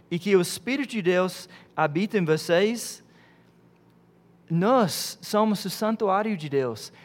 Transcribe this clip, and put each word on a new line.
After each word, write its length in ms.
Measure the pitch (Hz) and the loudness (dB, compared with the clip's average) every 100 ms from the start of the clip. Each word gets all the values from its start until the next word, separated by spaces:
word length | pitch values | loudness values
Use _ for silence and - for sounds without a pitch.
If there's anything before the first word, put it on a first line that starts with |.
| _ | _
e 80 | 175 | -6
que 160 | 208 | 2
o 60 | 190 | 2
Espírito 500 | 175 - - 277 254 | 2 -4 -4 -4 -4
de 120 | 226 | -2
Deus 460 | 175 180 185 - - - - - | 0 2 0 -4 -16 -20 -10 -2
habita 420 | 156 156 208 214 | 0 0 0 0
em 60 | |
vocês?" 800 | 160 156 170 170 208 226 - - - _ _ _ _ _ _ _ _ _ _ _ _ _ - | 2 0 2 2 2 -2 -8 -14 -20 _ _ _ _ _ _ _ _ _ _ _ _ _ -4
Nós 680 | 165 202 262 185 - - - | 0 4 4 4 0 -8 -10
somos 440 | - 208 220 202 190 | -2 2 2 0 -4
o 40 | |
santuário 640 | - 214 220 202 190 220 | -4 -2 0 0 0 0
de 140 | 196 151 | -4 -2
Deus 440 | 139 127 107 - - | 0 0 -4 -12 -20